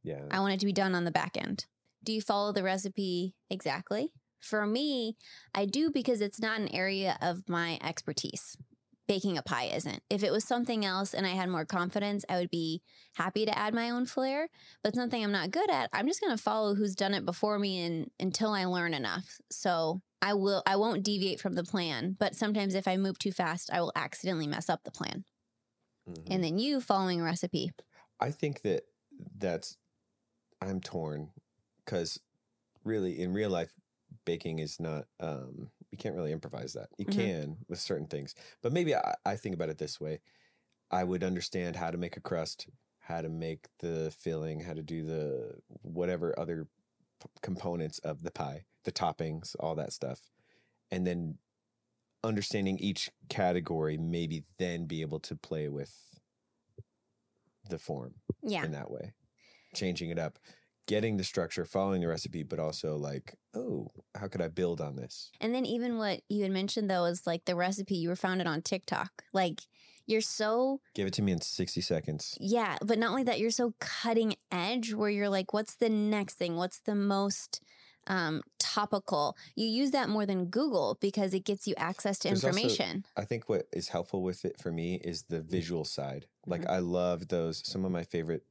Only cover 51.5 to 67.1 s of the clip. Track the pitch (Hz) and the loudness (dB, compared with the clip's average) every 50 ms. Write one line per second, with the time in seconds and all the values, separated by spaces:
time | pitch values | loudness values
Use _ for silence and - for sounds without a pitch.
51.5 | _ _ _ _ _ _ _ _ _ _ _ _ _ _ - 110 110 101 98 - | _ _ _ _ _ _ _ _ _ _ _ _ _ _ -2 0 0 0 0 0
52.5 | - 104 98 95 95 - 92 101 95 - - - _ _ - - - - 95 90 | 0 2 2 2 2 2 0 0 0 0 -4 -6 _ _ -12 -8 0 2 4 4
53.5 | 90 90 82 78 85 80 78 76 78 78 80 82 85 85 85 80 80 78 76 - | 4 2 2 0 0 2 2 0 0 0 -2 0 0 0 0 -2 -2 -4 -6 -10
54.5 | - - 92 90 87 85 85 78 82 80 80 76 78 76 - - 82 76 - - | -4 -2 -2 0 0 -2 -4 -4 -2 -4 -2 -2 -4 -6 -6 -8 -10 -10 -6 -6
55.5 | 80 78 76 71 71 71 71 - - - - - - - _ _ _ _ _ _ | -4 -2 -2 -2 -4 -6 -8 -8 -12 -20 -20 -20 -20 -20 _ _ _ _ _ _
56.5 | _ _ _ _ _ - - _ _ _ _ _ _ _ _ _ _ _ _ _ | _ _ _ _ _ -20 -20 _ _ _ _ _ _ _ _ _ _ _ _ _
57.5 | _ _ _ - - 78 - - - - - - - - _ - - _ - 226 | _ _ _ -8 -8 -8 -6 -6 -6 -6 -6 -10 -12 -12 _ -8 -8 _ -4 -4
58.5 | 208 170 139 82 76 71 - - - - - 107 - _ _ _ _ _ _ - | -2 -2 -2 -4 -4 -6 -6 -8 -8 -8 -10 -12 -14 _ _ _ _ _ _ -20
59.5 | - - _ _ - - 101 92 87 80 85 82 85 85 80 78 - - _ - | -20 -20 _ _ -6 -2 -2 0 0 -2 -4 -2 -2 -2 -2 -2 -6 -10 _ -20
60.5 | - _ _ _ _ _ _ - 104 107 107 113 107 98 92 - - 98 87 80 | -20 _ _ _ _ _ _ 0 2 2 2 2 2 0 0 0 0 -2 -2 0
61.5 | - - 82 - - 98 98 98 95 92 87 82 82 80 - - - 82 76 - | -2 -4 -4 0 0 2 2 4 2 2 2 2 0 -2 -4 -6 -6 -6 -6 -4
62.5 | 80 80 78 78 76 - - 78 76 76 73 71 71 67 - - - _ _ _ | -2 -2 -2 -2 -2 -2 -2 -2 -2 -2 -4 -4 -6 -6 -8 -12 -20 _ _ _
63.5 | - 214 254 240 101 69 - - _ - - _ _ - 101 95 - 92 85 80 | -8 -6 -4 -2 -4 -4 -4 -8 _ -18 -20 _ _ -10 -8 -6 -2 -2 -2 -2
64.5 | 82 - 90 87 85 76 78 73 67 65 60 62 - - - - - - - 220 | 0 0 0 2 2 -2 -4 -6 -6 -8 -8 -10 -10 -14 -14 -16 -10 -4 -2 -2
65.5 | 240 254 254 - 233 233 240 247 233 226 214 202 190 - _ _ 208 208 202 190 | 0 0 0 0 0 0 0 0 0 0 0 0 -2 -2 _ _ 0 0 2 2
66.5 | 190 185 190 196 - 233 208 196 190 180 175 175 | 2 0 0 0 0 0 2 2 4 4 4 2